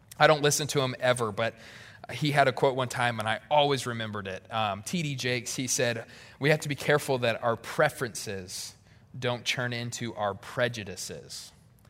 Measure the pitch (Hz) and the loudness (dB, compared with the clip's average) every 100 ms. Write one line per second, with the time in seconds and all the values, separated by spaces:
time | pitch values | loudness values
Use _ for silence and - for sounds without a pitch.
0 | - - 151 156 147 147 147 147 131 123 | -20 4 6 6 4 2 0 0 0 0
1 | 127 123 113 101 113 - - - - - | 2 2 0 0 -2 -4 -16 -20 -20 -18
2 | - 120 151 143 135 120 143 131 127 127 | -12 -2 2 6 4 6 2 2 -2 0
3 | 123 113 107 110 - 151 143 139 123 117 | 0 0 -2 -4 2 4 4 2 -2 -4
4 | 110 104 98 92 - 113 107 98 104 185 | -4 -6 -8 -10 -6 -2 -2 -2 -4 -2
5 | 156 135 123 123 117 - 127 - 123 113 | -2 -2 -2 -2 -4 -6 -2 0 0 0
6 | - - - - 139 156 151 139 - 147 | -6 -16 -20 -2 2 2 2 -4 2 2
7 | - 131 120 110 120 113 - - 151 - | 4 0 2 2 0 -2 -4 2 2 2
8 | 123 - - 98 90 - - - - - | -6 -6 -8 -8 -8 -12 -12 -16 -20 -20
9 | - 131 123 123 117 - 123 120 120 - | -18 -6 -4 -2 -2 -2 -2 -4 -6 -6
10 | 117 107 104 98 - - 123 117 98 90 | -6 -2 -2 -2 -8 0 0 0 -8 -10
11 | - 82 64 - - - - _ - | -10 -10 -12 -14 -16 -20 -20 _ -20